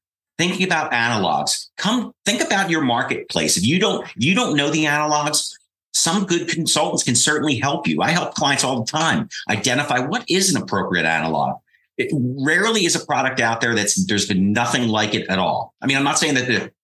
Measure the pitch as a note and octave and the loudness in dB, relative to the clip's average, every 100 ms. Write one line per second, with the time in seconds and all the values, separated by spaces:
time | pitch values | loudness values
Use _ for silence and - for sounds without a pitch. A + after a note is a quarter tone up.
0 | _ _ _ - F3+ F#3 F#3 D#3+ - A#2+ | _ _ _ -2 -2 0 0 0 0 0
1 | A#2 A2 F2 D2 D2+ - - - G3+ B3 | 0 2 0 0 -2 -4 -8 -4 -2 -2
2 | G3+ - G3+ - - G3 E3+ D#3+ C3 A#2 | -4 -4 -2 -2 0 0 0 0 2 0
3 | C3 - - E2 D2+ - G#2+ F3 G3+ - | -2 -6 -4 -2 0 2 2 2 2 -2
4 | - - C#3 G3+ B3 C#3+ D3 D#3 D3+ D3 | -6 -2 0 2 2 0 0 2 2 0
5 | D3+ D3+ D3 D3+ - - _ _ _ - | 0 0 0 -2 -2 -10 _ _ _ -2
6 | - G3 F#3+ E3 - E3 D3+ D3+ - A#2 | 0 0 0 -2 -2 -2 0 0 0 0
7 | - A#2+ D3+ D3+ D3 A2+ C#3 D#3 - D2+ | 0 2 2 2 0 0 0 -2 -2 0
8 | A2 E3+ D3+ - C#3+ C3+ C3 B2+ A#2 D#3 | 0 0 -2 -2 0 0 0 -2 -2 0
9 | D#3+ D#2 - - - G#2 C3 C3 - B2+ | 2 0 -2 -8 -6 -2 0 0 0 0
10 | C3+ A#3 - F#3 F#3+ B2 - G2+ F2 F2 | 0 -4 0 0 2 0 0 -2 0 0
11 | D#2+ D#2+ D#2+ D2+ C#2 - _ _ _ - | 2 0 0 0 -2 -4 _ _ _ -6
12 | - D3 B2 C#3 C#3 F3 A3 A3+ E3+ D#3 | -2 0 -2 0 0 2 2 2 2 0
13 | - C3+ C3 B2+ A2+ A#2 A#2+ G#2+ G2 - | 0 0 0 0 0 2 2 2 0 0
14 | F#2+ G2+ F#2+ F#2 G2 A2 A#2+ C3 A#2+ G#2+ | 0 0 2 2 2 2 0 0 2 2
15 | G#2+ A2 - F#2+ E2 - - _ C3 C#3 | 0 -2 -2 0 0 -2 -6 _ -2 0
16 | C#3+ D3 D#3 B2+ B2 G2+ - - | 0 2 2 2 2 0 -2 -12